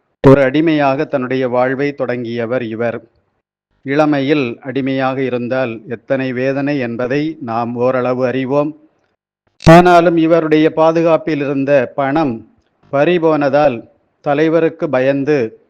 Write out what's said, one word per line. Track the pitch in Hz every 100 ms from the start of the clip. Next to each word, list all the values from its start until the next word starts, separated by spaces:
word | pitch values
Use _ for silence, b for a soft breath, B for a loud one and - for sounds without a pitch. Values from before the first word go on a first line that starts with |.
| _ _
ஒரு | 135 139
அடிமையாக | 131 147 160 151 139 135
தன்னுடைய | 151 143 123 131 127
வாழ்வை | 123 127 135 143
தொடங்கியவர் | 143 123 123 113 117 113 127 117
இவர். | 110 117 120 - _ _ _ _ _ _ _ 131
இளமையில் | 143 151 143 135 151 120 117
அடிமையாக | 135 127 135 135 135 135
இருந்தால் | 131 123 120 131 127 113 -
எத்தனை | 113 - 135 131
வேதனை | 123 135 139 143 147
என்பதை | 120 117 123 143 156 156
நாம் | 120 113 120 120
ஓரளவு | 123 127 123 127 127
அறிவோம். | 131 127 143 151 151 _ _ _ _ _ _ _ _
ஆனாலும் | - 170 180 175 175 170
இவருடைய | 160 165 156 156 156
பாதுகாப்பில் | 160 160 165 165 156 160 147
இருந்த | 139 139 135 143 117
பணம் | - 135 151 147 113 110 _ _ _ _
பறிபோனதால் | 139 151 180 160 151 143 143 151 113 - _ _ _
தலைவருக்கு | 151 143 160 160 160 160 165
பயந்து | 127 135 139 139 147 113 -